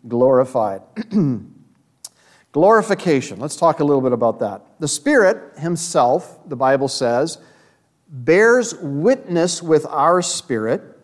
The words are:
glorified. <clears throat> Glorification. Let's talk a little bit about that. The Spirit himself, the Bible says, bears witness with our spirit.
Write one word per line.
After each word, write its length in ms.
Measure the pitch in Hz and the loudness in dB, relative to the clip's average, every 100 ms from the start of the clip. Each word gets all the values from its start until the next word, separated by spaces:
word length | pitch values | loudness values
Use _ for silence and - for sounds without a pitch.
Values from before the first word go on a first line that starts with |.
| 113 | -4
glorified. 760 | 117 127 127 131 127 107 98 _ - - | 0 4 4 2 -2 -2 -6 _ -14 -4
<clears throat> 300 | 208 147 113 - - _ _ _ _ - _ _ _ _ | 0 0 -2 -10 -20 _ _ _ _ -20 _ _ _ _
Glorification. 880 | 143 185 220 214 190 180 139 - 92 | 2 4 4 2 -2 0 0 -2 -10
Let's 160 | 143 - | -12 0
talk 240 | 165 156 | 0 2
a 40 | |
little 180 | 147 139 | 0 2
bit 100 | 127 | 0
about 260 | 120 117 110 | 0 -2 -2
that. 240 | 107 95 _ _ | -8 -8 _ _
The 80 | 147 | -8
Spirit 720 | - 277 285 190 - - - | -4 0 4 4 0 -10 -10
himself, 800 | 165 165 - 160 123 151 - - - | -6 -6 -2 0 2 0 -4 -20 -14
the 80 | 127 | -2
Bible 300 | 135 139 139 | 0 0 -2
says, 520 | - 123 120 160 - - _ _ _ _ _ _ | -2 -2 0 -2 -8 -20 _ _ _ _ _ _
bears 680 | 135 120 175 226 247 233 - | -8 2 4 6 4 0 -8
witness 840 | 151 139 185 269 - 170 175 - | -8 0 0 0 -2 -2 -2 -2
with 260 | 170 156 - | 0 0 0
our 360 | 151 151 180 | 0 2 2
spirit. 600 | 175 - - 113 110 135 - - | 0 -8 -6 -4 -2 -4 -6 -20